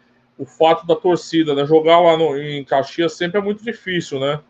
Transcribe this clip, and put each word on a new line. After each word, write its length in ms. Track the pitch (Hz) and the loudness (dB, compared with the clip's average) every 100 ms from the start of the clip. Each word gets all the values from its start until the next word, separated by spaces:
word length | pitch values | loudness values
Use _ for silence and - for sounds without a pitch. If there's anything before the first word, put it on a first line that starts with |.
| _ _ _ - | _ _ _ -18
O 60 | 135 | -10
fato 400 | - 160 165 170 | 0 2 2 0
da 80 | 156 | -2
torcida, 580 | 185 170 - 165 151 | 0 -2 -2 -2 0
né? 120 | 139 143 | 0 2
Jogar 320 | 160 156 170 | 4 6 6
lá 160 | 175 160 | 6 4
no, 200 | 160 139 | 0 -2
em 260 | 147 143 | -8 -10
Caxias 500 | 135 139 131 - 165 | -4 -2 -2 -2 -4
sempre 240 | - 175 202 | -4 -4 -4
é 40 | |
muito 220 | 196 208 | -4 -6
difícil, 560 | 233 220 190 175 - 135 | -8 -10 -6 -6 -4 -4
né? 200 | 139 151 | -4 -4